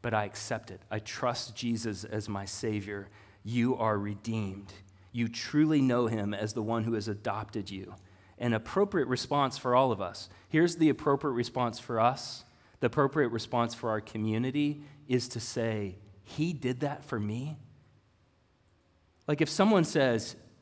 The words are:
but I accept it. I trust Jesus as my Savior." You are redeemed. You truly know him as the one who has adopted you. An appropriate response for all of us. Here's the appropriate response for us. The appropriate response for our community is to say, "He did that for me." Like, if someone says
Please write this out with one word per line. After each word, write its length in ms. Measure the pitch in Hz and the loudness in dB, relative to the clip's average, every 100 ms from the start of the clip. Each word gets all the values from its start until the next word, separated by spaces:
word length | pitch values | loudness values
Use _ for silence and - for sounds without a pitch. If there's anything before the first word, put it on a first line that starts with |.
but 120 | 120 | 0
I 120 | 107 104 | 0 -2
accept 440 | - - 110 - | -8 -6 -6 -8
it. 120 | 95 - | -18 -8
I 80 | 110 | -8
trust 560 | 107 - 123 120 - 110 | -6 -2 -2 -2 -8 -6
Jesus 480 | 120 113 113 95 | -2 -2 -2 -6
as 240 | 104 107 104 | -6 -6 -6
my 160 | 98 | -8
Savior." 640 | 98 - 113 107 98 101 98 - - _ | -6 -6 -2 -4 -4 -10 -10 -20 -20 _
You 360 | 107 120 120 120 | -4 0 0 2
are 200 | 110 104 | 0 0
redeemed. 760 | 104 101 113 110 98 95 98 - - - - | -2 -6 -4 -4 -4 -8 -14 -20 -20 -20 -10
You 160 | 120 113 | -4 -4
truly 500 | 117 - 147 156 156 | -4 0 2 4 4
know 280 | 131 123 117 | 4 4 2
him 260 | 113 101 | 0 -2
as 180 | 101 110 | -2 -4
the 100 | 117 | -4
one 220 | 107 117 | -2 0
who 100 | 110 | 0
has 140 | 113 104 | -2 -2
adopted 640 | 101 107 104 107 113 95 | -4 -4 -4 -6 -8 -8
you. 240 | 98 95 - - - - - | -10 -12 -16 -20 -20 -20 -4
An 120 | 120 | 0
appropriate 560 | 110 - 190 202 190 123 | 0 0 0 2 2 0
response 500 | 123 - 143 135 - | -2 0 0 0 0
for 180 | 127 123 | 4 4
all 160 | 131 | 4
of 100 | 101 | 2
us. 260 | 90 - - - - | -4 -8 -16 -20 0
Here's 280 | 156 170 170 | 4 4 6
the 120 | 156 | 4
appropriate 440 | 131 151 139 147 | 4 2 2 2
response 460 | 120 120 131 120 113 | -2 -2 -2 -2 -4
for 200 | - 117 | -4 4
us. 440 | 117 127 - - - _ _ _ | 4 2 -8 -12 -16 _ _ _
The 80 | 123 | 0
appropriate 420 | 151 139 156 123 | 4 4 4 2
response 440 | 113 - 123 117 | 0 -2 0 0
for 160 | - 117 | -2 -2
our 100 | 107 | -2
community 840 | 104 110 110 110 127 143 147 147 - - - | -4 -4 0 0 0 0 0 -2 -12 -20 -2
is 220 | 127 123 | 0 0
to 100 | 117 | -6
say, 600 | - 123 113 107 101 92 - - | -6 -2 -2 -2 -4 -8 -18 -20
"He 280 | - - 165 | -12 -4 -2
did 280 | 147 127 123 | -2 -4 -2
that 260 | 143 147 - | -4 -6 -6
for 140 | 120 | -4
me." 380 | 104 113 143 151 - - _ _ _ _ _ _ _ _ _ _ _ _ _ _ - | -4 -4 -8 -10 -18 -20 _ _ _ _ _ _ _ _ _ _ _ _ _ _ -2
Like, 120 | 147 | 0
if 100 | 156 | 2
someone 360 | - 202 202 156 | 4 6 6 4
says 500 | 156 131 113 117 - - - | 4 4 2 -2 -12 -20 -20